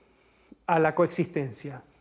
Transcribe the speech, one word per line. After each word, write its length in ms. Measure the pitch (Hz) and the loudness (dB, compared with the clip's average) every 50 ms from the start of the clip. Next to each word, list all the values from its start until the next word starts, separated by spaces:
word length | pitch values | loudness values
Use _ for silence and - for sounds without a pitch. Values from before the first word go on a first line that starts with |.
| _ _ _ _ _ _ _ _ _ _ - - _ | _ _ _ _ _ _ _ _ _ _ -20 -10 _
a 140 | - 175 165 | 0 2 4
la 160 | 156 156 156 | 4 4 4
coexistencia. 880 | 175 175 160 - - 170 - - 156 143 131 107 - - 143 139 127 - _ _ _ | 2 2 2 0 -2 -2 -2 -2 -4 -6 -6 -8 -10 -12 -14 -14 -16 -18 _ _ _